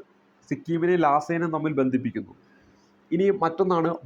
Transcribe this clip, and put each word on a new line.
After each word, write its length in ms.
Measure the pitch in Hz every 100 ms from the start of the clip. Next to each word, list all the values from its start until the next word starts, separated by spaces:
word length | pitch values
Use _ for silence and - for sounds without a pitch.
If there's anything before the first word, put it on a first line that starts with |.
| - _ _ _ -
സിക്കിമിനെയും 500 | 139 - 165 175 180
ലാസേനെയും 520 | 151 147 147 170 170
തമ്മിൽ 220 | 156 156
ബന്ധിപ്പിക്കുന്നു. 600 | 139 131 127 117 104 98 - _ _ _ _ _ _ -
ഇനി 180 | 170 196
മറ്റൊന്നാണ് 640 | 196 165 165 185 175 165 165